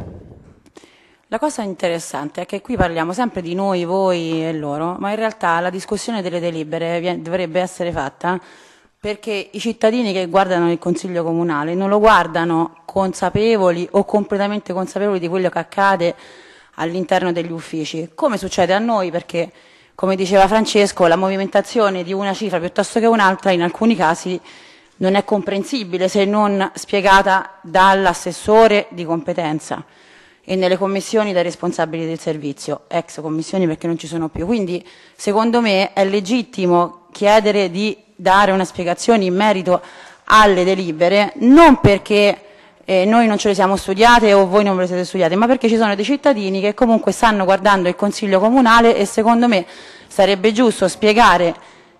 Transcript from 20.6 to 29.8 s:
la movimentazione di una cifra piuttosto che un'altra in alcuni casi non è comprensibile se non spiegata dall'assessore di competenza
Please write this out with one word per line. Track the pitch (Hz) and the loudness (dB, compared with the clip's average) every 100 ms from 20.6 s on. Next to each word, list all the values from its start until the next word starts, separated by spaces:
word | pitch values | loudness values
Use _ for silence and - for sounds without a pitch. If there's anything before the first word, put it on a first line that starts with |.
| 214 208 196 - 175 | 2 2 0 2 2
la | 170 | 2
movimentazione | 190 190 196 202 196 240 202 185 | 0 -4 -2 -2 -2 0 0 -2
di | 175 | -6
una | 190 202 | -6 -6
cifra | 190 214 175 | -6 -6 -4
piuttosto | 175 - 196 233 | -4 -4 -4 0
che | 226 | 2
un'altra | 226 190 185 196 | 4 2 2 0
in | 180 | 0
alcuni | 170 - 226 202 | -2 0 0 2
casi | 160 170 185 180 - - - _ _ _ | 0 0 -4 -8 -10 -20 -20 _ _ _
non | 185 196 | 0 0
è | |
comprensibile | - 208 185 202 202 262 190 180 185 | 0 -2 -2 -6 -6 -8 -6 -4 -2
se | 208 196 | 0 0
non | 208 208 196 190 | 0 0 0 -4
spiegata | - - 202 196 196 196 190 - - | -6 -6 -2 4 4 4 0 -2 -12
dall'assessore | 170 175 190 196 190 170 180 170 - 214 226 208 - | -4 2 4 4 2 -2 -6 -8 2 6 6 4 -2
di | 175 165 | -8 -6
competenza | 165 165 175 160 156 - 117 | -4 -4 -4 -4 -6 -6 -10